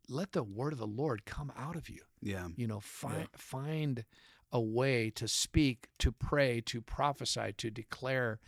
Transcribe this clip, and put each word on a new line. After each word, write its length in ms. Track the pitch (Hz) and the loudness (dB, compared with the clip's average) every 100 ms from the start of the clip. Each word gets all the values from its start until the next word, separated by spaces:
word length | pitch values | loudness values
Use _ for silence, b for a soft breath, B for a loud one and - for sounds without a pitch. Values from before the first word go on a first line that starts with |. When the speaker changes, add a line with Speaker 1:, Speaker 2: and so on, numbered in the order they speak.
| - | -6
Speaker 1:
let 240 | 113 196 | -4 0
the 120 | - | 0
word 300 | 101 98 143 | -2 -2 -2
of 60 | 143 | 0
the 80 | 110 | -2
Lord 380 | 110 151 110 - | 0 0 0 -4
come 260 | - 143 - | -8 -8 -6
out 180 | 139 170 | -6 -6
of 140 | 120 | -8
you. 120 | 110 - _ | -14 -18 _
Speaker 2:
Yeah. 260 | 101 95 87 87 | -6 -4 -4 -4
Speaker 1:
You 120 | 117 | -2
know, 120 | 104 | -2
fi- 400 | - - 139 156 | -6 -8 -4 -4
Speaker 3:
Yeah. 40 | 160 - | -6 -12
Speaker 1:
find 720 | - 131 143 156 151 123 110 b b b _ | -10 -6 -4 0 0 -2 -6 b b b _
a 100 | 127 | 0
way 480 | 113 113 135 123 110 | 2 4 4 4 2
to 160 | - 110 | 0 0
speak, 600 | - - 156 143 120 - _ | 0 4 6 4 2 -8 _
to 120 | 131 | 0
pray, 500 | - - 147 135 117 | 2 2 4 4 4
to 200 | - 120 | 0 -6
prophesy, 720 | - - 143 139 120 120 107 104 | -4 2 2 2 -2 0 -2 -2
to 120 | 113 | -4
declare 680 | 107 - - 131 131 120 110 | -4 -8 -6 0 2 2 0